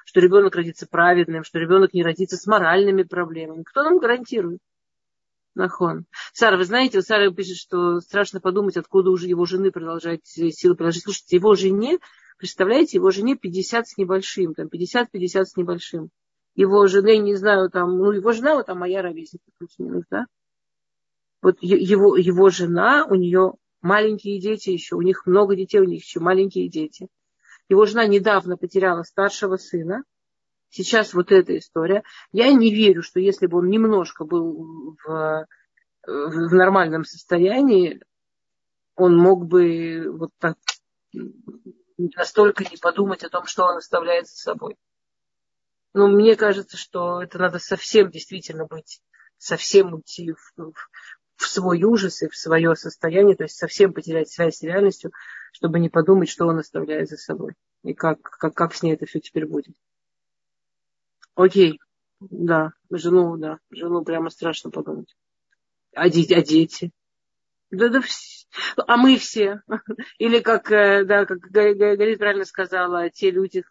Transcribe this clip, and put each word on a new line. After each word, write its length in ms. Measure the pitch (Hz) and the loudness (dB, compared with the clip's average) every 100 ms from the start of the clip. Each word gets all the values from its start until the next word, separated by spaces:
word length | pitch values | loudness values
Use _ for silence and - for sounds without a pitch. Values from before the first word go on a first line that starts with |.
что 160 | - 185 | -2 4
ребёнок 340 | 175 202 196 | 6 6 4
родится 320 | 175 170 - 165 | 0 -6 -10 -6
праведным, 580 | 170 180 175 170 160 | 2 4 4 0 -6
что 140 | 156 165 | -8 -6
ребёнок 360 | 165 190 190 | 2 4 4
не 80 | 175 | 2
родится 340 | 170 165 185 180 | -2 -2 -6 -6
с 100 | 190 | 0
моральными 560 | 214 165 180 202 190 | 0 2 2 2 0
проблемами? 580 | 180 180 165 160 160 160 | -2 -6 -8 -10 -14 -14
Кто 200 | 165 277 | -8 -4
нам 160 | 311 359 | 0 2
гарантирует? 600 | 233 247 - 226 170 180 _ _ _ _ _ _ _ _ _ - | 2 -2 -4 -6 -6 -10 _ _ _ _ _ _ _ _ _ -6
Нахон. 480 | 180 - 175 160 170 - - | -6 -4 -4 -4 -12 -18 -18
Сара, 240 | - 226 190 | 0 2 2
вы 80 | |
знаете, 340 | 180 240 254 190 | 0 0 0 -2
вот 80 | 180 | 0
Сара 220 | 214 202 | 0 0
пишет, 240 | 180 185 175 | -2 -10 -14
что 440 | - 180 175 175 | -8 -4 -2 -4
страшно 400 | - 202 196 190 | -4 -4 -4 -4
подумать, 360 | 185 190 202 180 | -4 -2 -4 -6
откуда 340 | - 190 185 | -2 0 2
уже 160 | 185 175 | 0 -2
его 200 | 175 175 | -4 -2
жены 260 | 185 196 | -2 -4
продолжать 520 | 180 165 165 170 165 | -4 -8 -8 -8 -10
силы 520 | _ 160 165 156 175 170 | _ -6 -6 0 0 2
приложить. 260 | 165 165 | -2 -4
Слушайте, 340 | 202 190 - 180 | -8 -12 -2 2
его 180 | 214 190 | 4 4
жене, 420 | 190 202 247 349 - _ _ _ | 2 0 -2 -4 -6 _ _ _
представляете, 600 | 180 - 190 262 311 190 | -12 -4 0 2 0 2
его 120 | 185 | 0
жене 260 | 190 233 277 | 0 -2 -4
пятьдесят 520 | 185 185 180 233 233 | -6 -8 -4 -6 -6
с 80 | - | -6
небольшим, 580 | 185 190 190 - 170 | -4 -4 -4 -6 -6
там, 140 | 156 160 | -6 -12
пятьдесят, 420 | 170 180 247 240 | -10 -6 -4 -4
пятьдесят 380 | 190 180 190 190 | -6 -4 -2 -4
с 80 | - | -4
небольшим. 540 | 175 175 - 170 165 _ _ _ _ | -6 -8 -10 -12 -14 _ _ _ _
Его 320 | - 190 202 196 | 0 4 6 4
жене, 320 | 196 202 220 | 4 4 4
не 160 | 202 | 2
знаю, 340 | 202 208 196 185 | 0 2 2 2
там, 300 | 185 180 185 | -2 -2 0
ну, 140 | 202 | 0
его 200 | 208 214 | 0 -2
жена, 220 | 226 277 | 0 0
вот 120 | 294 208 | 0 -2
там 120 | 180 | -8
моя 240 | 180 190 | -6 -6
ровесница, 420 | 180 165 - 170 _ _ | -6 -10 -16 -20 _ _
плюс-минус, 460 | 175 - - 180 170 | -18 -14 -10 -10 -8
да? 180 | 196 254 _ _ _ _ _ _ _ _ _ _ _ | -10 -10 _ _ _ _ _ _ _ _ _ _ _
Вот 140 | 185 180 | 0 0
е-, 220 | 175 196 | 0 0
его, 340 | 185 202 202 185 | 2 4 4 4
его 340 | 180 180 196 | 2 4 4
жена, 560 | 180 175 175 214 294 302 | 4 -2 0 2 2 2
у 60 | |
неё 400 | 190 175 185 190 - _ _ | 0 2 2 2 -2 _ _
маленькие 600 | 170 208 214 208 202 202 | 0 0 0 -4 -8 -6
дети 300 | 196 214 190 | -6 -6 -4
ещё, 260 | 175 - 175 | -6 -6 -2
у 60 | |
них 240 | 180 185 185 | -2 0 2
много 300 | 190 202 190 | 4 4 0
детей, 240 | 190 208 | 0 2
у 40 | |
них 200 | 185 170 | 2 0
ещё 160 | - 175 | -10 -4
маленькие 480 | 170 190 196 185 180 | 0 2 0 -4 -6
дети. 400 | 165 151 - 185 _ _ _ _ - - | -6 -8 -12 -20 _ _ _ _ -20 2
Его 180 | 190 208 | 4 4
жена 200 | 226 214 | 4 2
недавно 500 | 202 208 196 180 175 | 2 4 2 0 -6
потеряла 460 | 180 190 185 170 | -4 0 0 -2
старшего 520 | 170 - 196 - 202 185 | -6 -4 -4 -4 -6 -6
сына. 460 | - 175 165 220 - _ _ _ _ _ _ | -6 -8 -6 -8 -12 _ _ _ _ _ _
Сейчас 440 | - 185 226 214 | -10 -2 -2 0
вот 180 | 180 180 | -2 4
эта 240 | 196 180 165 | 4 4 -4
история. 460 | - 165 170 202 - - - | -6 -6 -2 -4 -6 -18 -6
Я 200 | 190 254 | 0 4
не 200 | 269 226 | 6 4
верю, 300 | 214 214 170 | 4 4 2
что 180 | - 185 | -2 -2
если 260 | 196 196 180 | 0 0 0
бы 120 | 175 | 0
он 120 | 180 | 0
немножко 540 | 220 220 202 165 - | 2 2 0 -2 -10
был 720 | 156 170 165 156 160 160 143 156 | -6 -4 -4 -8 -14 -18 -18 -16
в, 20 | 156 | -10
в, 400 | 160 156 156 160 _ _ _ _ _ - | -6 -4 -6 -10 _ _ _ _ _ -12
в 480 | 143 151 160 165 | -10 -8 -6 2
нормальном 500 | 185 185 196 165 160 | 4 4 2 0 -4
состоянии, 960 | 160 165 - 175 185 254 277 196 165 - _ _ _ _ _ _ _ _ _ | -8 -16 -4 0 0 2 2 4 2 -4 _ _ _ _ _ _ _ _ _
он 220 | - 180 170 | 2 4 6
мог 300 | 180 185 170 | 6 4 2
бы 640 | 180 170 165 165 165 156 | 2 2 0 -6 -8 -10
вот 200 | 147 165 _ | -10 -14 _
так 200 | 165 - - - _ _ _ - - - - - 185 - _ - | -6 -6 -10 -12 _ _ _ -16 -16 -18 -20 -20 -20 -20 _ -8
настолько 680 | 175 - 175 214 208 202 | -6 -6 -2 2 2 2
не 120 | 190 170 | -8 -6
подумать 480 | 175 180 196 180 | -4 -2 -4 -6
о 60 | 165 | -10
том, 160 | 180 - | -10 -8
что 180 | - | -2
он 140 | 180 175 | -2 -2
оставляет 500 | - 175 170 175 170 | -4 -4 -2 -4 -4
за 80 | - | -10
собой. 400 | - - - - _ _ _ _ _ _ _ _ _ _ _ | -10 -8 -12 -16 _ _ _ _ _ _ _ _ _ _ _
Но 140 | 196 202 | 2 4
мне 300 | 202 220 214 | 6 6 4
кажется, 400 | 208 196 196 - | 2 -2 -8 -18
что 440 | - 180 175 175 | -12 -8 -6 -8
это 180 | 180 180 | -10 -4
надо 200 | 185 175 | -4 -4
совсем 520 | - 190 - 220 190 | -8 -8 2 2 2
действительно 560 | 160 - 190 - 160 156 | -2 -18 -16 -14 -12 -12
быть, 360 | 160 - - _ _ _ _ | -14 -18 -20 _ _ _ _
совсем 560 | - 165 - 196 180 | -10 -8 2 2 2
уйти 380 | 160 - - 165 | -4 -16 -14 -14
в, 200 | 160 _ - | -14 _ -20
в, 180 | 160 - - - - - _ - | -20 -20 -20 -20 -20 -20 _ -12
в 60 | - | -8
свой 360 | 202 185 170 | -4 -2 0
ужас 400 | 208 226 190 - | 2 2 -2 -6
и 60 | 156 | -10
в 80 | - | -10
своё 380 | 160 160 165 | -2 0 2
состояние, 600 | 160 165 - 165 180 202 | -2 -6 -8 -2 4 4
то 100 | 190 | 4
есть 120 | 156 - | -4 -10
совсем 380 | 165 - 196 | -10 -2 -2
потерять 360 | 156 165 160 156 | -2 -6 -6 -6
связь 280 | - 165 - | -4 -4 -4
с 40 | |
реальностью, 480 | 160 185 202 - - - - - - | -6 -2 0 -2 -12 -18 -20 -20 -20
чтобы 280 | - 170 170 | -8 -4 -2
не 80 | 165 | 0
подумать, 400 | 165 160 190 - | 0 2 2 2
что 180 | - 170 | -2 -2
он 120 | 160 | -2
оставляет 500 | - 160 151 151 156 | -6 -10 -8 -8 -8
за 80 | 156 | -10
собой 380 | - 156 - - _ _ | -12 -10 -12 -16 _ _
и 120 | - | -12
как, 260 | - 165 156 | -4 -4 -4
как, 340 | - - 156 | -10 -8 -8
как 200 | - 165 | -4 -4
с 80 | - | -4
ней 100 | 165 | -4
это 140 | 156 151 | -4 -6
всё 140 | 160 | -12
теперь 260 | - 160 156 | -8 -8 -6
будет. 280 | 151 - _ _ _ _ _ _ _ _ _ _ _ _ _ _ _ _ | -8 -10 _ _ _ _ _ _ _ _ _ _ _ _ _ _ _ _
Окей, 460 | - 185 196 170 - _ _ _ _ | 2 4 6 4 2 _ _ _ _
да, 520 | 190 175 170 160 160 - _ | -18 -6 -2 0 -2 -8 _
жену, 480 | 175 170 180 170 165 | -8 2 2 2 -4
да, 200 | 156 160 _ | -10 -12 _
жену 340 | - 170 175 | -12 -6 -6
прямо 240 | 156 165 160 | -4 -6 -6
страшно 420 | - 165 156 - | -8 -8 -8 -12
подумать. 460 | 160 156 156 - _ _ _ _ _ _ _ _ | -12 -10 -12 -16 _ _ _ _ _ _ _ _
А 160 | - 170 | -2 2
де-, 240 | 160 165 | 2 4
а 80 | 170 | 2
дети? 500 | 160 156 165 - 175 - _ _ _ _ _ _ _ | 4 2 2 -4 -14 -16 _ _ _ _ _ _ _
Да, 180 | 190 233 | -2 0
да, 120 | 262 | 0
вс-, 460 | - - - - _ - - - | -4 -12 -16 -20 _ -12 -8 -6
а 220 | - 240 | 0 4
мы 180 | 262 254 | 6 4
все. 460 | - 226 202 208 - | 0 -2 -2 -4 -10
<laughs> 520 | 214 - 214 - - | -10 -10 -16 -16 -4
Или 220 | 226 233 | 0 0
как, 300 | 220 214 - | 2 -2 2
э, 340 | 214 202 202 | 4 4 4
да, 200 | 190 202 | 2 2
как 140 | 190 180 | 0 -6
Га-, 340 | 180 202 208 | -2 2 2
Га-, 240 | 202 208 202 | 2 0 2
Галит 220 | 214 214 | 0 0
правильно 260 | 208 196 | -2 -4
сказала, 640 | 185 - 180 185 180 175 170 | -6 -8 -6 -4 -2 -4 -6
те 220 | - 196 | -2 0
люди, 340 | 180 190 185 - | 0 -2 -6 -10